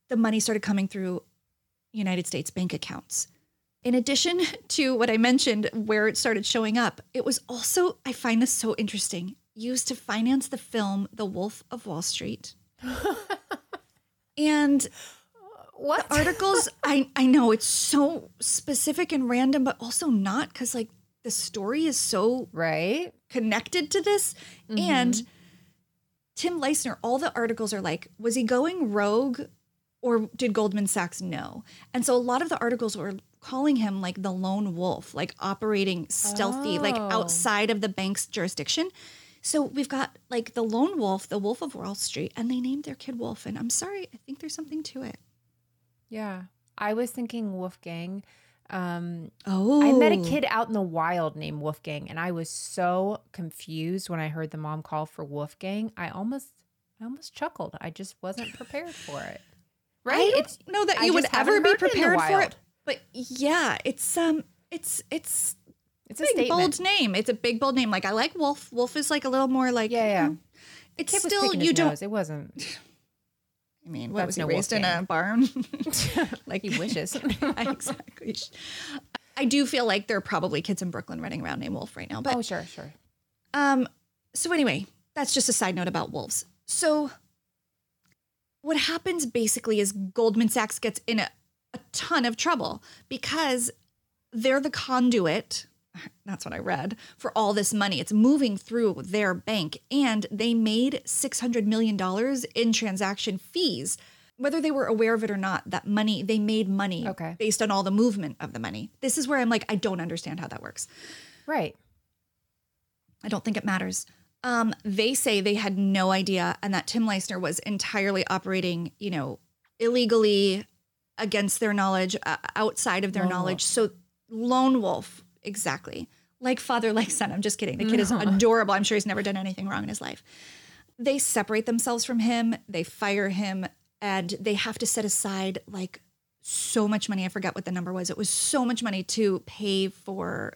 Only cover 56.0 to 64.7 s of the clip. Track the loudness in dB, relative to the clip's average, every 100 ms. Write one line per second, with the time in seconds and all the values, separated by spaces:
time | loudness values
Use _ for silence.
56 | -10 -6 -6 -6 -10 _ _ _ _ -16
57 | -14 -14 -14 -8 -8 -8 -12 -10 -12 -12
58 | -14 -12 -10 -10 -10 -12 -12 -10 -10 -12
59 | -12 -10 -10 -14 _ _ _ _ _ _
60 | -2 2 4 4 2 -6 -4 0 2 4
61 | 4 4 4 2 4 6 6 6 4 4
62 | 4 4 4 4 2 -2 _ _ -8 -8
63 | -8 -12 -10 -2 2 4 2 0 -2 -4
64 | -2 2 2 2 -2 _ -14